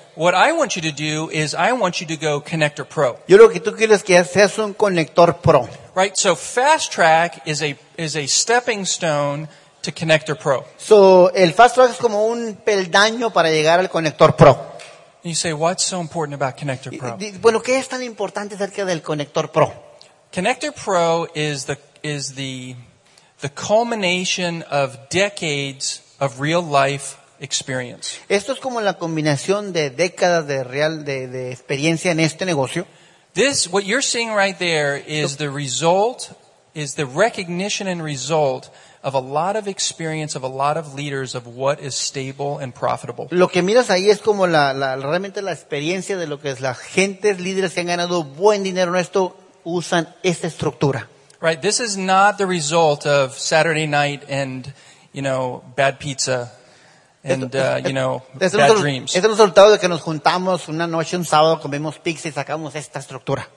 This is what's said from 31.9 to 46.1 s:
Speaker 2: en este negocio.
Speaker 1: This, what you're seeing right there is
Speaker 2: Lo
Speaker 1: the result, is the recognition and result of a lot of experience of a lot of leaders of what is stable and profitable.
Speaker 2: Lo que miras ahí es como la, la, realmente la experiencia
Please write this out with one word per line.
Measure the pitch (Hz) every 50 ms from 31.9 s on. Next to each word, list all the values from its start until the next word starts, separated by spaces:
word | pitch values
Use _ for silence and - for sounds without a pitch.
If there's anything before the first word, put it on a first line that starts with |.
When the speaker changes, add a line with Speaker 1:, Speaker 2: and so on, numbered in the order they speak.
| 165 156 - 185
Speaker 2:
en | 165 160
este | 165 151 - - 196
negocio. | 185 165 139 131 120 - 170 - - _ _ _ _ _ _ _ _ _
Speaker 1:
This, | 175 233 277 277 - - 170
what | 175 202 202
you're | 190 214 269
seeing | 269 - - 240 233 226 214
right | 208 196 196 185 175
there | 180 175 165 151 147 143 139 139 -
is | - 151 151 147 143
Speaker 2:
Lo | 143 - 156
Speaker 1:
the | 143
result, | 135 143 143 131 123 123 160 165 180 190 208 240 240 226 - - - _ _ _ _ _ _ _ _
is | 156 151 139 -
the | - 151
recognition | 127 127 156 208 233 233 220 190 170 175 175 190 208 - - 202 190
and | 180 170
result | 160 156 147 127 127 135 165 156 151 135 131 127 - - - - - _ _ _ -
of | 135 131
a | 135
lot | 127 131 139 151 165 190 208
of | 220 202 202
experience | 190 - - - - - 165 160 156 156 151 151 -
of | 147
a | 131 131
lot | 131 131 139 147 151
of | 160 156 147 135
leaders | 139 147 147 139 135 131 120 -
of | 127 117
what | 120 117 123 135 139 147 147
is | 147 139 120
stable | - - - - 143 131 135 135 139 143 143 143 -
and | 135 127 -
profitable. | - 135 123 123 127 - - - - 123 127
Speaker 2:
Lo | 165 180 180
que | 180 - 180
miras | 175 185 214 254 240 226
ahí | 196 180 190 208
es | 202 196
como | - 226 208 196 190 180
la, | 165 151 143 139
la, | 135 135 139 131 131
realmente | 135 135 139 160 180 196 202 190 208
la | 196 190
experiencia | 160 - - _ 156 143 147 160 185 190 180 -